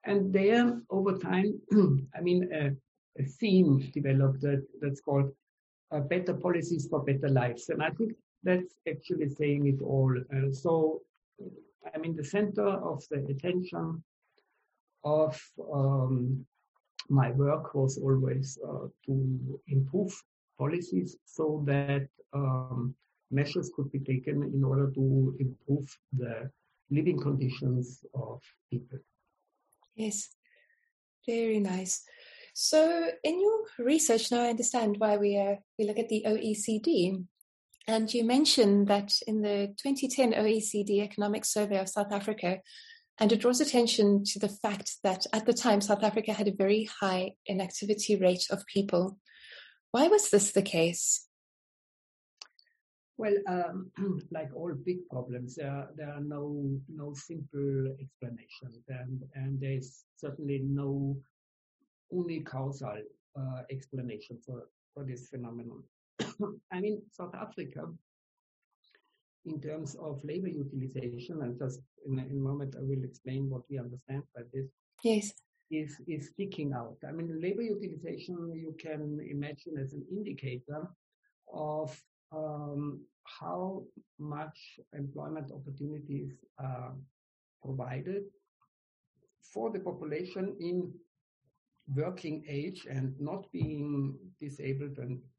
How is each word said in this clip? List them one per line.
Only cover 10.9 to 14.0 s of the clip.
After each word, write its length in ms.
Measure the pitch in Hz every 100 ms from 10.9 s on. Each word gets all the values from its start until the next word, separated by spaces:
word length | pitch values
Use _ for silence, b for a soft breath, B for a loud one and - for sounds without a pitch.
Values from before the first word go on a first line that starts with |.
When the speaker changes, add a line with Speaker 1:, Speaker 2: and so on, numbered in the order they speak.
| 156 - _ _ _ 190 - - _ 165
Speaker 1:
I'm 100 | 156
in 120 | 165 160
the 80 |
center 420 | 139 202 208 - 202
of 380 | 190 165 139 -
the 140 | 143 139
attention 760 | 135 175 180 180 170 165 165